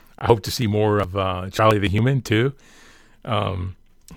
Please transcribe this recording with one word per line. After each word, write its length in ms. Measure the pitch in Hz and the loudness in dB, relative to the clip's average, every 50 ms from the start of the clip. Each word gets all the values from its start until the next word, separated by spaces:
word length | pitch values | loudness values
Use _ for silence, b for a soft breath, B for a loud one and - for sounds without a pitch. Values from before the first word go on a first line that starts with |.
| b b b b | b b b b
I 80 | - | 2
hope 160 | 117 117 104 | 2 2 2
to 80 | - - | 2 -6
see 160 | - - 120 | -4 -2 -2
more 320 | 101 104 107 107 107 104 104 | 0 0 2 2 2 2 0
of, 180 | 95 90 92 | 0 -2 -2
uh, 320 | 98 95 95 92 90 92 95 | -2 -2 -2 -2 -6 -8 -6
Charlie 280 | - - 110 110 110 101 | 0 2 4 4 4 4
the 100 | 98 95 | 2 0
Human, 320 | 92 107 117 131 139 127 | 0 2 2 2 0 0
too. 320 | - - 110 110 123 139 - b b b b b b b b b b b b b b | 0 0 0 2 0 0 -4 b b b b b b b b b b b b b b
Um, 520 | - 110 104 104 101 95 92 92 92 - - - _ _ _ _ - - | -4 -2 -2 -2 -2 -4 -6 -8 -8 -10 -14 -20 _ _ _ _ -20 -20